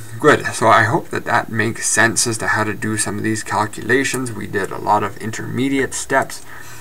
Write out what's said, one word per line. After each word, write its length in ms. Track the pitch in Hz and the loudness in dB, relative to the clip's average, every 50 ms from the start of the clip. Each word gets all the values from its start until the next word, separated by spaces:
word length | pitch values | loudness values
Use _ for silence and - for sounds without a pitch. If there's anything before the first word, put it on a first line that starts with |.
| - - - - | -12 -12 -6 2
good. 280 | - 147 127 - - | 4 6 6 6 4
So 220 | 110 107 - 117 113 | -2 -2 2 4 6
I 160 | 107 113 110 | 6 6 6
hope 260 | 107 135 180 - - | 4 2 0 -2 -2
that 160 | - - - | -4 -4 -2
that 240 | - 104 117 - - | 0 0 0 0 0
makes 360 | 110 113 107 117 110 - - | -2 -2 0 0 -2 -2 -2
sense 400 | - - - 110 113 101 - - | 0 2 4 4 4 4 2 0
as 120 | 120 110 - | 0 -2 -2
to 100 | - - | -2 0
how 160 | 113 110 107 | 0 0 0
to 80 | 107 104 | 0 -2
do 240 | 107 113 110 107 | -2 -2 -2 0
some 220 | 104 - 104 98 104 | 0 -2 -2 -2 -2
of 40 | 107 | -2
these 200 | 110 110 104 - | -2 -2 -2 -2
calculations. 920 | - - 98 107 104 - - - 107 123 135 135 131 - 127 131 120 110 | -2 0 0 0 0 -2 -4 0 2 2 2 2 0 -2 -4 -4 -6 -6
We 140 | 101 107 | -8 -8
did 260 | 101 104 101 95 87 - | -6 -4 -4 -4 -4 -4
a 60 | - | -4
lot 240 | - 92 104 104 104 | 0 2 2 2 2
of 160 | 98 - - | 0 -4 -6
intermediate 720 | - 110 110 - 107 110 107 113 131 139 139 135 131 113 - | -8 -8 -6 -6 -6 -4 -2 -2 0 0 0 0 0 -2 -2
steps, 520 | - - - 139 135 - - - - - - - - - - - - | -6 -4 0 0 0 0 0 -4 -12 -14 -14 -14 -14 -14 -14 -14 -14